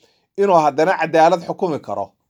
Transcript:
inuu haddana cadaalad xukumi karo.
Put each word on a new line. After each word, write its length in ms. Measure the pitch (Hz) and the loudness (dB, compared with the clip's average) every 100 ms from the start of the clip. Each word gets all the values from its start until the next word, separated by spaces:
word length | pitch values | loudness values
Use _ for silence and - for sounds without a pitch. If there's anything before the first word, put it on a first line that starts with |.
| _ _ _ - | _ _ _ -4
inuu 180 | 202 170 | 2 2
haddana 360 | 151 139 165 165 | 2 0 -2 0
cadaalad 440 | 160 160 160 180 | 0 2 4 2
xukumi 340 | 170 160 180 139 | -4 -6 -6 -6
karo. 260 | - 101 98 _ _ | -8 -10 -10 _ _